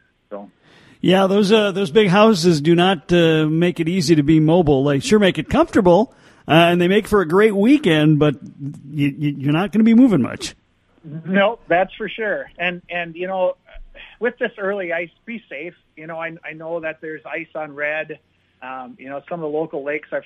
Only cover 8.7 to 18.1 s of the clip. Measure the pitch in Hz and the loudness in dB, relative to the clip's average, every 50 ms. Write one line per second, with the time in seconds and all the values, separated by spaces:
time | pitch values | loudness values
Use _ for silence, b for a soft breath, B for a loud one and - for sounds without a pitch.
8.7 | 156 - - 143 151 147 143 139 139 - 147 147 143 139 131 147 147 165 202 202 | -14 -16 -18 -10 -6 -4 -4 -4 -4 -4 -6 -6 -6 -4 -4 -2 -2 -2 -2 -2
9.7 | - 220 220 226 226 233 269 254 190 143 113 - - - - - - _ _ _ | 0 2 4 4 6 6 6 6 4 2 0 -2 -6 -10 -12 -12 -14 _ _ _
10.7 | _ _ _ _ _ _ - 156 147 165 151 160 190 202 196 214 233 - _ - | _ _ _ _ _ _ -20 -16 -16 -12 -6 -2 0 2 2 0 -2 -4 _ -2
11.7 | 170 180 190 185 - - 220 180 - 226 220 202 170 143 - - _ - 170 180 | 0 0 0 -2 -6 -12 -12 -12 -10 -8 -6 -6 -6 -8 -10 -12 _ -8 -8 -8
12.7 | 180 180 - - 170 175 170 170 160 170 180 185 190 185 180 185 180 _ _ _ | -8 -8 -12 -12 -10 -10 -10 -10 -10 -12 -10 -8 -4 -2 -2 -4 -4 _ _ _
13.7 | - - - - - B B B B B 208 247 240 - 254 214 - 214 196 190 | -20 -20 -20 -20 -20 B B B B B -8 -8 -6 -6 -8 -8 -8 -8 -8 -6
14.7 | 202 202 180 170 165 170 175 165 _ _ _ 220 233 220 _ - 151 135 160 175 | -6 -6 -6 -6 -6 -8 -8 -10 _ _ _ -16 -16 -16 _ -16 -16 -14 -14 -16
15.7 | 165 _ _ _ _ 156 156 165 165 160 165 165 165 165 - 147 156 160 165 160 | -18 _ _ _ _ -20 -16 -14 -12 -10 -10 -12 -12 -14 -16 -18 -16 -14 -12 -10
16.7 | 170 170 160 160 156 _ 165 156 156 147 - 143 147 165 160 _ - 160 156 151 | -8 -8 -8 -8 -10 _ -12 -14 -14 -14 -14 -12 -12 -12 -12 _ -12 -12 -12 -12
17.7 | 139 143 147 147 156 156 156 156 | -10 -8 -6 -6 -6 -6 -8 -10